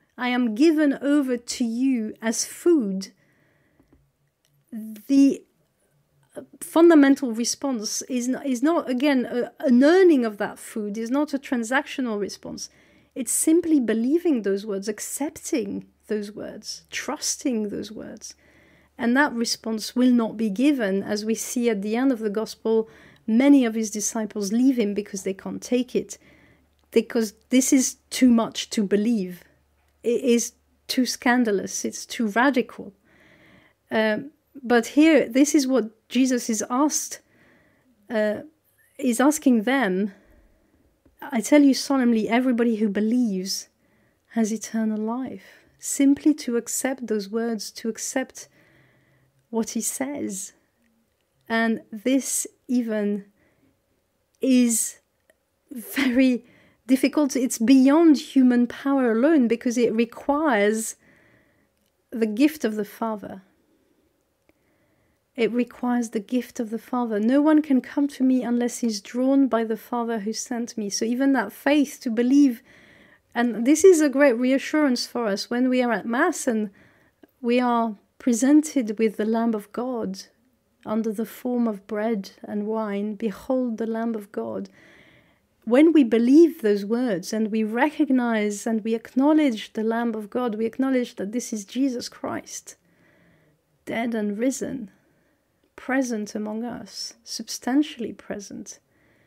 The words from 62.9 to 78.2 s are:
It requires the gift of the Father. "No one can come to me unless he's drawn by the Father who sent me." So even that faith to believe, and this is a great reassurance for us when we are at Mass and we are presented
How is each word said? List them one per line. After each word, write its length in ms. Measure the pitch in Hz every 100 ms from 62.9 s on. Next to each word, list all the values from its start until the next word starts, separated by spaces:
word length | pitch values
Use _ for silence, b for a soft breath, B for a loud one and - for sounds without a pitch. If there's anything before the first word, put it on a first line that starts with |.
| - 226 208 - 190 _ _ _ _ _ _ _ _ _ _ _ _ _ _ _ _ _ _ _ -
It 160 | 208
requires 600 | 240 240 - 247 240 226
the 80 | 220
gift 380 | 202 254 233 -
of 100 | 220
the 100 | 226
Father. 400 | - 247 233 208
"No 220 | 220 277
one 200 | 302 302
can 200 | 302 254
come 260 | - 294 285
to 140 | -
me 180 | 262 254
unless 380 | 240 240 240 -
he's 220 | 233 202
drawn 460 | - 240 262 277 269
by 160 | 226 220
the 120 | 220
Father 420 | - 240 233 226
who 140 | 202
sent 440 | 220 - 240 240 -
me." 120 | 202
So 160 | - 226
even 280 | 247 277
that 180 | 262 -
faith 480 | - 277 302 269 -
to 80 | 247
believe, 540 | 220 247 285 277 226 _ b b b b b b
and 320 | 226 240 214 240
this 180 | 302
is 160 | 381 320
a 80 | 302
great 300 | 269 285 226
reassurance 680 | 254 269 - 302 285 240 -
for 220 | 240 226
us 220 | 190 -
when 180 | 240 254
we 140 | 254
are 100 | 240
at 140 | 214 233
Mass 420 | 240 349 - 262
and 220 | 220 208 b b b b b _ _
we 180 | 240 247
are 380 | 247 233 226 202 _
presented 800 | _